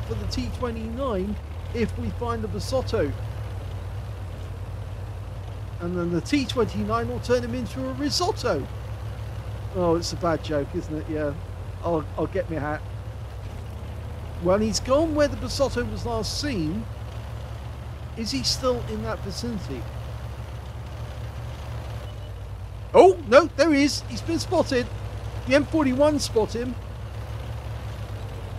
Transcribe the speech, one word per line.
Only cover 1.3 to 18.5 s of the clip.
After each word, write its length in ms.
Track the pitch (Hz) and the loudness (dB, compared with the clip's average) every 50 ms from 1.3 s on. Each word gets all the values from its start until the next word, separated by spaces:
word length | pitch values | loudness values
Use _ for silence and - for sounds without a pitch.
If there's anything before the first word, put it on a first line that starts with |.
| 208 - - - - - - - - | -2 -4 -6 -8 -8 -8 -6 -4 -2
if 240 | 240 220 - - - | 0 0 0 0 -2
we 120 | 240 214 | -2 -2
find 320 | - - 240 233 233 226 214 | -2 -2 0 0 0 0 -2
the 60 | 208 | -2
Basotto. 640 | 202 202 - - 262 262 - - 226 208 156 139 - - - - - - - - - - - - - - - - - - - - - - - - - - - - - - - - - - - - - - - - - - - - - - - - - - - - - - | -2 -2 -2 0 0 0 2 2 2 2 2 2 0 -2 -4 -4 -4 -6 -6 -6 -6 -6 -6 -6 -6 -6 -6 -6 -6 -6 -6 -6 -6 -8 -8 -8 -8 -8 -8 -8 -6 -6 -6 -6 -6 -6 -8 -8 -8 -8 -8 -6 -8 -8 -8 -8 -8 -8 -8 -8 -8 -8 -8 -8 -6 -4
And 180 | 175 175 180 175 | -4 -2 0 0
then 140 | 170 175 175 | 0 2 2
the 80 | 160 | 0
T 240 | - - 294 294 254 | 2 2 2 2 2
twenty-nine 640 | - - 254 220 - - 202 208 202 220 233 233 240 | 2 2 2 2 2 2 0 0 2 2 2 0 0
will 120 | 247 226 | -2 -2
turn 220 | - - 247 247 240 | 2 4 4 4 4
him 120 | 233 233 | 2 -2
into 260 | 254 233 - - 262 | -2 -2 -2 -4 -4
a 120 | 262 262 262 | -4 -2 -2
risotto. 720 | 254 294 285 - - 359 381 - - - 233 175 143 - - - - - - - - - - - - - - - - - - - - - - - | 0 0 0 2 2 2 2 2 2 2 2 2 2 0 -2 -6 -8 -6 -6 -6 -6 -6 -6 -6 -6 -6 -6 -6 -6 -6 -6 -6 -6 -6 -4 0
Oh, 220 | 185 175 170 165 | 2 4 4 4
it's 160 | 170 165 - 170 | 4 2 0 -2
a 40 | |
bad 280 | - 180 170 156 147 - | 0 2 2 2 2 0
joke, 240 | 160 156 143 139 - - | 0 0 0 0 0 -2
isn't 200 | 175 - - 156 | -4 -4 -2 -4
it? 120 | 156 151 160 | -4 -4 -2
Yeah. 220 | 156 151 151 147 143 - - - - - - - - - - | -2 -2 0 -2 -2 -4 -6 -8 -8 -8 -8 -8 -8 -4 -2
I'll, 220 | 170 170 156 143 - - | 0 0 0 0 -2 -2
I'll 100 | - 160 | -2 -2
get 240 | 151 - 190 - - | 0 0 -2 -2 -2
my 80 | 160 147 | -2 -2
hat. 240 | 139 151 151 151 - - - - - - - - - - - - - - - - - - - - - - - - - - - - - - - - 175 | -2 -2 -2 -4 -4 -6 -8 -8 -8 -8 -8 -8 -8 -10 -8 -8 -8 -8 -8 -8 -8 -8 -8 -8 -8 -8 -8 -8 -8 -8 -8 -8 -8 -8 -6 0 4
Well, 160 | 180 185 214 | 6 6 6
he's 220 | 214 220 180 - | 6 4 2 0
gone 340 | - 247 262 294 330 320 294 | 2 4 4 6 6 4 4
where 140 | 302 294 285 | 4 4 4
the 80 | 277 | 2
Basotto 540 | - 247 247 - - 269 240 - 240 240 214 | 0 -4 -2 0 2 2 2 2 0 0 -2
was 160 | 214 - - | -2 -4 -2
last 340 | 240 233 220 214 - - - | -2 0 0 0 -2 -2 -2
seen. 440 | 285 294 254 185 156 151 175 226 226 - - - - - - - - - - - - - - - - - - - - - - - - - - | -2 0 0 0 0 0 0 -2 -4 -6 -6 -8 -8 -8 -8 -8 -8 -8 -8 -8 -8 -8 -8 -8 -8 -8 -8 -8 -8 -8 -8 -8 -10 -8 -6
Is 140 | 226 226 208 | -4 -4 -2
he 120 | 269 269 - | -2 0 0
still 400 | - | 0